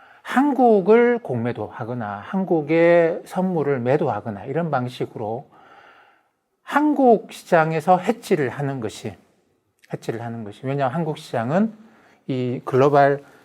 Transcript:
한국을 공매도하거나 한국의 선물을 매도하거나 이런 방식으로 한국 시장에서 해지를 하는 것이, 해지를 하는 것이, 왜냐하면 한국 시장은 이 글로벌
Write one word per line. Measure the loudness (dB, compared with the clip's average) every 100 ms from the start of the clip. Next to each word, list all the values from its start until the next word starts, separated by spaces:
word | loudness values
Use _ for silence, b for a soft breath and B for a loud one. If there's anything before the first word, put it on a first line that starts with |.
| b b
한국을 | -4 0 2 4 4 4 6 4 4 0
공매도하거나 | -4 -4 -4 -6 -8 -10 -10 -8 -8 -10
한국의 | -6 -4 0 0 2 4 6 6 4 -2 -6
선물을 | -4 -2 -2 -2 -2
매도하거나 | 0 0 0 -4 -6 -10 -8
이런 | -6 -2
방식으로 | -4 -4 -8 -10 -8 -8 -8 -12 b b b b b b b b _ _ _
한국 | -6 0 0 4 4 4 0
시장에서 | -12 0 2 2 0 2 2
해지를 | 2 -4 -2 0 -2
하는 | -4 -6 -6
것이, | -8 -10 -14 -14 _ _ _ _ _ _ -14
해지를 | -12 -8 -8
하는 | -8 -10
것이, | -12 -10
왜냐하면 | -6 -2 -2 -2
한국 | -6 -6
시장은 | -6 -6 0 0 0 B B B B B -8
이 | -4 -4 -6
글로벌 | 0 4 4 6 4 2 B B